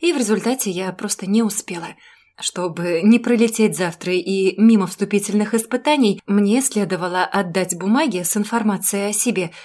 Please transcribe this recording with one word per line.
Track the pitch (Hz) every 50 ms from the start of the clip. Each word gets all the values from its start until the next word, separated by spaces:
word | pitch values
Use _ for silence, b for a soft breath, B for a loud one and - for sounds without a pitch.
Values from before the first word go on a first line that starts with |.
и | 320 349
в | 330
результате | 285 240 208 214 190 - 226 262 262 - 208
я | 175 175 190 185
просто | 180 - - 202 - - -
не | 185 202 226 233
успела. | 208 - - - - 175 170 165 165 - b b b b b b b b
Чтобы | - - - - 185 180 175 160 170 170 180 175 165
не | 170 214 233
пролететь | 240 233 240 240 220 233 226 220 - 220 208 156
завтра | 151 185 170 165 - - 180
и | 185 185 - 185 196 190 190 190 190 -
мимо | 214 226 226 208 190
вступительных | 175 - - 208 202 208 202 202 - 196 208 208 214 -
испытаний, | 226 226 - - 247 - 302 302 285 254 208 190 - -
мне | - 202 202 202 202 214 262
следовало | 262 - - 214 202 170 185 170 180 180 175 185 185
отдать | - - 196 196 175 165 190 185 180 -
бумаги | 170 180 196 226 269 320 277 185 180 175
с | - -
информацией | 208 208 - 233 233 214 214 196 180 - - - 202 202 208
о | 208
себе | 208 - 247 202 185 202 - B B